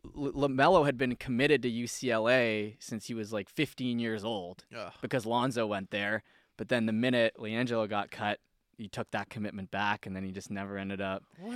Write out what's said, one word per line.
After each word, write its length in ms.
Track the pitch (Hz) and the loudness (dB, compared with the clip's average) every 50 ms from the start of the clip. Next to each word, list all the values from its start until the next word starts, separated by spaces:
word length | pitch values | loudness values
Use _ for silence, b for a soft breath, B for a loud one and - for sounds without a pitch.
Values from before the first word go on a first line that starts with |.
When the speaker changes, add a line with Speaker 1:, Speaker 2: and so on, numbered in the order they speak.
| - | -20
Speaker 1:
L-, 260 | - - - 143 143 | -16 -8 -6 -6 -4
LaMelo 540 | - 139 139 143 131 131 135 165 190 175 147 | 0 0 0 2 4 6 6 8 8 8 6
had 100 | 143 135 | 4 2
been 180 | 117 135 123 123 | 2 0 0 0
committed 440 | - - 131 123 117 139 147 151 131 | -2 -4 -2 2 2 6 6 4 4
to 80 | 117 123 | 4 0
U 180 | 113 117 120 | -2 -2 -4
C 240 | 113 - - - 123 | -6 -6 -4 0 0
L 160 | 113 110 110 117 | 2 4 4 4
A 480 | 127 131 120 113 107 107 104 107 110 - | 6 6 4 4 2 0 -2 -4 -8 -12
since 280 | - - 120 110 - - | -12 -10 -10 -8 -8 -6
he 40 | |
was, 220 | 120 113 107 104 110 | -6 -6 -6 -4 -4
like, 160 | 104 98 - | -4 -6 -4
fifteen 480 | - - 151 131 - - 127 123 120 117 | -2 -2 -2 -2 -2 -4 -4 -2 -2 -2
years 260 | 117 113 110 104 98 | -2 -2 -4 -2 -4
old 400 | 113 113 101 87 87 92 - - _ - | -4 -4 -4 -6 -8 -12 -14 -18 _ -12
Speaker 2:
Ugh. 200 | 117 101 87 - - | -12 -12 -12 -10 -10
Speaker 1:
because 240 | - 120 - 131 104 | -6 -2 -2 -2 0
Lonzo 400 | 110 117 120 123 135 117 120 113 | 2 2 2 2 2 2 0 0
went 240 | 107 104 98 95 - | 0 0 -2 -4 -4
there. 320 | - 101 101 101 110 107 b b b b b b b | -2 -2 0 0 -2 -2 b b b b b b b
But 140 | - 110 101 | -10 -2 0
then 160 | 127 120 113 | 2 2 2
the 80 | 113 107 | 2 2
minute 400 | 110 120 131 123 120 113 113 - - | 2 2 4 4 4 4 4 2 -2
LiAngelo 480 | 110 107 110 113 127 120 120 113 110 | -6 -4 -2 -2 0 0 0 0 0
got 240 | 101 107 104 101 - | 0 0 -2 -2 -4
cut, 300 | - - 110 104 104 - _ _ _ _ _ _ _ | -6 -4 -2 -2 -2 -4 _ _ _ _ _ _ _
he 120 | - 110 98 | -14 -14 -10
took 220 | - - 113 - | -8 -8 -6 -4
that 180 | - 107 101 - | -4 -4 -4 -6
commitment 400 | - 113 104 104 - 101 95 - | -6 -6 -6 -6 -6 -8 -8 -6
back, 360 | - 98 104 104 104 104 - | -2 0 0 0 0 0 -4
and 80 | 107 95 | -8 -8
then 80 | 95 98 | -6 -6
he 60 | 95 | -6
just 180 | 92 98 - - | -8 -10 -10 -8
never 260 | 101 98 98 98 101 98 | -8 -8 -6 -6 -8 -8
ended 220 | 98 98 98 95 | -6 -6 -6 -4
up. 220 | 98 95 95 - - _ _ - | -4 -4 -4 -6 -8 _ _ -16
Speaker 2:
What 120 | 180 226 240 | -12 -8 -4